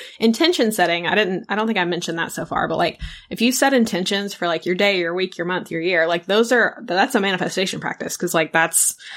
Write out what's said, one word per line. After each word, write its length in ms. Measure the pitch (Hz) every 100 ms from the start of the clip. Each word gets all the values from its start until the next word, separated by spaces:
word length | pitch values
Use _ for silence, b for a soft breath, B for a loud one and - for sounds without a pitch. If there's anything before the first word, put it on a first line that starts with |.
| B B
intention 540 | 233 226 330 349 226
setting, 340 | 214 170 170 175
I 80 | 190
didn't, 300 | 196 190 -
I 80 | 202
don't 120 | 220
think 120 | 202
I 60 | 175
mentioned 320 | 175 - 165
that 140 | 160
so 120 | - 156
far, 220 | 170 170
but, 100 | 160
like, 220 | 170 - B B B
if 120 | 185
you 120 | 233
set 200 | 254 277
intentions 600 | 262 220 175 185 202 202
for, 140 | - 175
like, 180 | 165 165
your 100 | 185
day, 240 | 202 190
your 140 | 170
week, 240 | 180 185 -
your 100 | 170
month, 240 | 180 -
your 100 | 165
year, 260 | 170 170 165
like, 180 | 170 180
those 260 | 208 233
are, 320 | 247 202 - 226
that's 300 | 180 269 214
a 60 |
manifestation 580 | 196 180 165 - 190 156
practice 380 | 156 - - -
'cause, 160 | 175
like, 180 | 170 156
that's 440 | 165 165 - - - B